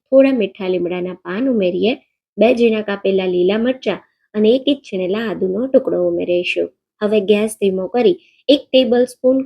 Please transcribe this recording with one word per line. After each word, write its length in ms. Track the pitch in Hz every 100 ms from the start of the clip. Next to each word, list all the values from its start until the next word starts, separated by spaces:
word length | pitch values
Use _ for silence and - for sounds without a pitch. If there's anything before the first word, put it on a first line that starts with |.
| -
થોડા 340 | 262 269 254
મીઠા 320 | 196 - 185
લીમડાના 500 | 180 175 180 180 180
પાન 220 | 175 190 269
ઉમેરીએ, 440 | 226 180 180 202 277 _ _ _ -
બે 120 | 220
ઝીણા 340 | 240 233 214 208
કાપેલા 400 | 202 196 190 185
લીલા 280 | 180 180 214 240
મરચાં 380 | 262 220 - _ _ _ 208
અને 140 | 214 262
એક 120 | 269
ઇંચ 140 | 277 -
છીણેલા 380 | 190 185 208 226
આદુનો 340 | 170 190 196 262
ટુકડો 340 | 262 262 175 175
ઉમેરીશું. 600 | 175 175 175 180 175 170 _ _ -
હવે 180 | 214 214
ગેસ 300 | 196 208 220 -
ધીમો 240 | 196 185 185
કરી 300 | 247 220 175 _ _ -
એક 120 | 285
ટેબલ 400 | - 262 254 240 247
સ્પૂન 320 | - 254 262